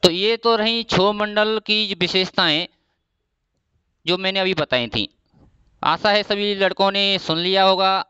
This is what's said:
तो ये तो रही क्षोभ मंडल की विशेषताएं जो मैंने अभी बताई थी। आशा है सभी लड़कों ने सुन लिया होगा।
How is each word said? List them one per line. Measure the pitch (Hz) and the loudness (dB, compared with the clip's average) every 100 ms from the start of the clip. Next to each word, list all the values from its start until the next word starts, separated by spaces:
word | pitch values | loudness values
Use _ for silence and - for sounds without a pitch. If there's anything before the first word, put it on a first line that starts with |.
तो | 185 | 2
ये | 170 202 226 | 2 -2 0
तो | 226 226 | 0 2
रही | 220 233 | 0 -2
क्षोभ | 226 - 190 | -2 0 2
मंडल | 208 208 208 214 220 214 | 0 -2 0 0 -2 -2
की | 214 214 190 | -2 -2 -4
विशेषताएं | 175 185 185 - 175 151 175 _ _ _ _ _ _ _ _ _ _ _ _ _ 160 | -2 0 -2 0 0 0 -4 _ _ _ _ _ _ _ _ _ _ _ _ _ -4
जो | 180 | -2
मैंने | 190 190 | -2 -2
अभी | 185 175 | -2 -2
बताई | 151 127 117 | -2 -2 -2
थी। | 113 101 _ _ _ - _ _ _ | -4 -6 _ _ _ -20 _ _ _
आशा | - 165 214 | -2 0 2
है | 208 | 0
सभी | 202 202 208 202 | 0 -4 -2 0
लड़कों | 190 185 196 | 0 2 0
ने | 196 196 190 | 2 0 -2
सुन | - 160 | -2 -4
लिया | 175 190 | 0 4
होगा। | 190 190 190 190 - | 4 4 2 0 -4